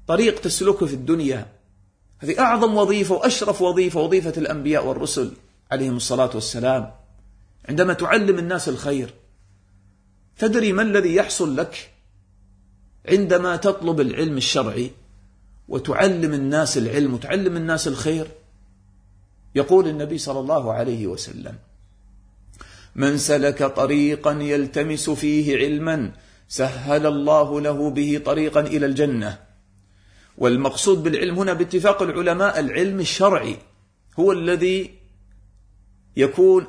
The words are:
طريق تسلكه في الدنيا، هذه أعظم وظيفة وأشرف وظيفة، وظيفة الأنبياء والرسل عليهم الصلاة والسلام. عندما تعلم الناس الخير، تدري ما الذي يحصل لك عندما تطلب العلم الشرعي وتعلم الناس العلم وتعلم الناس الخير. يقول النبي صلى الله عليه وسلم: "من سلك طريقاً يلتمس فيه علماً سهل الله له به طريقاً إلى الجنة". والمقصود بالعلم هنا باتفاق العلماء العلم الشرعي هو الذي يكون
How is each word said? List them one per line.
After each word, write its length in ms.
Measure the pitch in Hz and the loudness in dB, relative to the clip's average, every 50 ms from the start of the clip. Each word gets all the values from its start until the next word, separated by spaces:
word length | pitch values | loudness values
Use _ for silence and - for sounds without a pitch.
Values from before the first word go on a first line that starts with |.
| - | -4
طريق 340 | - 165 190 233 226 214 - | -2 -2 2 2 0 0 -2
تسلكه 440 | - 226 - - 185 196 196 202 185 | -6 -6 -4 0 0 0 2 2 -2
في 80 | 147 139 | -4 -4
الدنيا، 540 | 131 127 135 165 170 151 135 131 113 - - - _ _ _ _ _ _ _ _ _ _ _ _ _ | -6 -2 -2 -2 0 0 -2 -4 -4 -8 -12 -18 _ _ _ _ _ _ _ _ _ _ _ _ _
هذه 200 | - 143 180 226 | -6 -6 0 2
أعظم 360 | 262 240 233 220 226 226 214 | 2 2 4 2 2 2 4
وظيفة 400 | 208 202 190 208 208 196 165 185 | 2 2 2 2 0 0 0 0
وأشرف 460 | 170 - 254 247 - 214 202 202 - | 2 2 0 0 2 -2 -2 0 0
وظيفة، 380 | 180 180 175 185 185 180 165 165 | 0 2 2 2 0 0 0 -2
وظيفة 340 | 156 165 185 185 160 165 156 | 0 2 0 0 0 -2 -4
الأنبياء 480 | 165 151 143 156 151 135 147 151 139 - | -4 -4 -4 -4 -4 -2 0 0 0 0
والرسل 480 | 131 131 139 147 151 - 147 123 - - - _ _ _ _ _ _ | -2 -4 -4 -4 -4 -2 -4 -4 -4 -6 -12 _ _ _ _ _ _
عليهم 260 | 131 135 135 131 123 | -4 -4 -2 -2 -4
الصلاة 320 | 120 117 - 127 123 131 123 - | -4 -4 -2 0 2 2 0 0
والسلام. 560 | 107 104 - - 120 117 127 131 127 104 - - - - _ - - - - _ _ - _ _ _ - - | -6 -8 -6 -6 -2 0 0 0 0 -2 -6 -14 -20 -20 _ -20 -20 -20 -20 _ _ -20 _ _ _ -10 -6
عندما 240 | 143 156 185 185 170 | 0 0 2 0 0
تعلم 460 | - 175 - - 226 208 196 185 175 | -2 0 0 2 2 4 2 2 0
الناس 300 | 170 170 185 170 - 160 | 0 -4 -4 -4 -4 -4
الخير، 440 | 131 117 - 143 143 135 120 113 - _ _ _ _ _ _ _ - _ _ _ _ - _ - _ _ _ _ _ _ _ _ _ | -6 -4 -4 -4 -4 -4 -4 -8 -12 _ _ _ _ _ _ _ -20 _ _ _ _ -20 _ -20 _ _ _ _ _ _ _ _ _
تدري 360 | - 220 220 214 254 233 208 185 | -2 -2 0 2 2 2 2 2
ما 80 | 196 | 2
الذي 340 | 226 220 202 202 180 175 165 | 0 2 2 2 2 4 2
يحصل 420 | 190 214 - - - 185 160 135 | 2 2 0 -2 -2 -2 -2 0
لك 340 | 143 170 - - - - - _ _ _ _ _ _ _ _ _ _ - _ _ _ _ _ _ _ - - _ - _ - | -2 -4 -6 -8 -16 -18 -18 _ _ _ _ _ _ _ _ _ _ -20 _ _ _ _ _ _ _ -20 -20 _ -18 _ 2
عندما 460 | 185 202 202 165 180 180 180 180 175 | 2 2 4 2 2 2 2 0 -2
تطلب 440 | 160 - 202 190 - 160 165 165 151 | 0 0 0 0 0 -2 -2 0 2
العلم 380 | 139 123 - - 160 165 147 | 0 0 0 -2 -2 -2 -2
الشرعي 540 | 131 127 - - 151 123 110 101 113 123 127 - - - - - - - - _ _ _ - - - - | -2 -2 0 0 0 0 -2 -4 -4 -6 -6 -8 -16 -20 -20 -20 -20 -20 -20 _ _ _ -20 -20 -20 -12
وتعلم 640 | - - 131 135 156 135 - 185 196 185 170 165 151 151 | -8 -8 -6 -4 -4 0 2 2 2 2 2 0 -2 -2
الناس 440 | 143 135 135 147 156 156 - - | -2 -2 0 0 0 0 0 0
العلم 360 | 143 113 113 113 143 147 131 123 | -2 -2 0 0 0 0 0 0
وتعلم 420 | 117 120 131 - 202 196 185 170 | -4 -4 -4 -2 0 0 0 -2
الناس 320 | 170 160 160 165 156 - | -2 -2 -2 -2 -2 -2
الخير. 400 | 160 135 113 120 156 160 160 156 - - - _ _ _ _ - _ _ _ _ _ _ _ _ _ _ _ _ _ _ _ _ - - | -4 -4 -2 -2 -2 -2 -2 -4 -8 -12 -20 _ _ _ _ -20 _ _ _ _ _ _ _ _ _ _ _ _ _ _ _ _ -4 -2
يقول 320 | 135 143 - 180 190 180 | -2 2 4 4 4 4
النبي 300 | 160 156 147 147 143 - | 4 -2 -4 -6 -6 -6
صلى 220 | 147 - 143 135 135 | -8 -6 -6 -6 -6
الله 340 | 131 139 160 151 123 113 110 | -2 -2 -2 -2 0 -2 -2
عليه 340 | 120 120 127 120 113 107 | -2 -2 -4 -4 -4 -4
وسلم: 480 | 92 90 - - - - - - - 110 - - _ _ _ - _ _ _ _ - - - _ - _ _ - - - - - - - - - - - | -6 -6 -8 -10 -12 -12 -14 -14 -14 -16 -18 -20 _ _ _ -20 _ _ _ _ -20 -20 -20 _ -20 _ _ -20 -20 -20 -20 -20 -20 -20 -20 -20 -16 -6
"من 220 | - 135 143 147 | -2 0 0 0
سلك 460 | 143 143 - 147 139 139 143 139 139 147 | 0 0 2 2 2 2 0 0 0 -2
طريقاً 680 | 135 135 - 131 131 143 143 147 147 147 147 - 151 | -2 0 0 0 2 2 2 2 2 0 0 0 -2
يلتمس 800 | 147 147 147 147 143 143 139 135 - 151 151 160 151 147 - 156 | -2 0 -2 -2 0 0 -2 -2 -2 -4 -2 -2 -4 -4 -4 -4
فيه 480 | 151 131 147 147 151 151 151 147 139 | -4 -2 0 0 2 2 2 2 2
علماً 540 | 117 135 143 151 147 160 165 160 151 117 95 - - - - - _ _ | 0 0 0 0 -2 -2 -2 -2 -2 -4 -6 -8 -14 -20 -20 -20 _ _
سهل 580 | _ - - 131 131 131 127 127 143 147 151 151 | _ -4 -4 -2 -2 -4 -6 -2 0 0 2 2
الله 560 | 151 147 143 143 147 156 156 151 139 147 147 | 2 0 0 2 4 4 4 4 2 0 -2
له 280 | 147 147 147 139 147 151 | -2 -2 -2 0 -2 -2
به 320 | 131 143 147 147 147 147 147 | 0 0 0 0 0 -2 0
طريقاً 340 | 135 143 156 156 151 147 151 | -2 0 0 0 2 2 0
إلى 260 | 151 147 156 151 143 | 0 2 0 0 0
الجنة". 540 | 139 135 131 147 143 127 117 104 104 101 - - _ _ _ _ _ _ _ _ _ _ _ _ _ _ - _ _ _ | 0 2 0 0 0 0 -2 -4 -6 -10 -12 -18 _ _ _ _ _ _ _ _ _ _ _ _ _ _ -20 _ _ _
والمقصود 640 | - 120 123 123 127 139 170 - - - 202 190 170 156 | 0 2 2 2 2 0 -2 -2 0 2 2 2 4 2
بالعلم 360 | 165 151 147 156 180 175 185 | -2 0 0 -2 -2 -2 -2
هنا 140 | 196 190 180 | 0 0 0
باتفاق 480 | 165 175 175 185 185 170 208 202 196 | 0 -2 -2 0 2 2 2 2 2
العلماء 580 | 190 170 151 170 175 175 170 180 196 202 - 160 | 0 -2 -2 0 0 0 2 2 2 0 2 0
العلم 400 | 147 131 - 160 180 196 196 190 | -2 -2 0 0 0 0 0 -2
الشرعي 580 | 165 - - - 190 202 190 147 110 113 - - - _ _ _ _ _ _ _ _ _ _ - | -4 -4 0 4 4 4 4 2 -2 -4 -8 -10 -14 _ _ _ _ _ _ _ _ _ _ 2
هو 120 | 175 196 | 4 4
الذي 680 | 190 175 165 170 180 175 180 185 185 190 185 - - - - - - - - - - - - - _ - - _ _ _ - _ _ _ _ _ - | 4 2 0 0 0 2 2 0 0 0 -2 -6 -12 -20 -20 -20 -20 -20 -20 -20 -20 -20 -20 -20 _ -20 -20 _ _ _ -20 _ _ _ _ _ 0
يكون 500 | 131 135 139 - - 185 190 185 185 - | 0 0 0 4 6 6 8 6 6 4